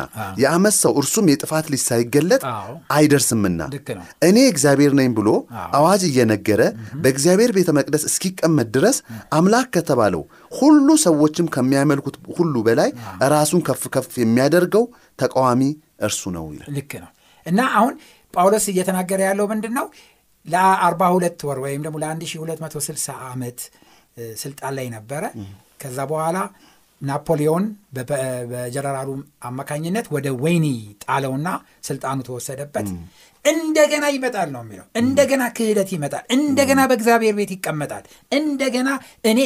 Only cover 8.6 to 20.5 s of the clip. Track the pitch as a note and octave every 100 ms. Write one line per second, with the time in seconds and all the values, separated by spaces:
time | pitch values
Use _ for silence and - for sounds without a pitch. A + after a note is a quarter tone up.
8.6 | A2 B2 F#3+ C#4 - A2+ - D3+ F3+ A#3
9.6 | B3 F3+ D3+ C3 G#2 E2+ D2 - - -
10.6 | C#4 D4+ C#4 D#4 F#3 D3+ D3+ D#3 E3+ -
11.6 | B2+ C#3 C#3+ C#3 C#3+ - - - E3+ B2+
12.6 | G#2+ A#2+ G#3 A#2+ G#2+ F2+ C3 D3+ D3+ F3+
13.6 | D3+ B2+ - C3+ B2+ - A2+ A#2 C#3 E3+
14.6 | F3+ G3+ A#3+ - _ - B2+ B2+ C3 B2
15.6 | C3+ D3+ _ - G#2+ - G2 F2 D#2+ D2
16.6 | - C#3+ C3+ A2 F2 _ _ _ - F#3
17.6 | C4 A3 B3 - - _ _ - F#3 G#3+
18.6 | G#3 F#3 F#3 F#3 F#3 F#3+ F#3+ G3+ G#3 G#3+
19.6 | A3 B3 D#4+ - - _ _ _ -